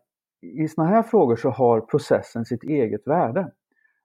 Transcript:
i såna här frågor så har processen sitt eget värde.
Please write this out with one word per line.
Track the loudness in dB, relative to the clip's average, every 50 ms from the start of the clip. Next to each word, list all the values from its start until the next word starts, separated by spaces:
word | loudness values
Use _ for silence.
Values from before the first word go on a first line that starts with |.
| -14 _ _ _ _ _ _ _
i | -20 -12 -6 -6 -6
såna | -4 -2 -2 0
här | 2 2 2 2
frågor | 2 2 4 4 4 2
så | 0 0 -2
har | 0 2 4 4 4 2
processen | 2 0 -2 -2 0 0 0 0 0 -4 -8 -8 -6
sitt | -6 -8 -8 -6
eget | -4 -2 -2 0 -2 -4 -6 -4
värde. | -2 -2 0 0 -2 -2 -4 -6 -6 -10 _ _ _ _ _ _ _ _ _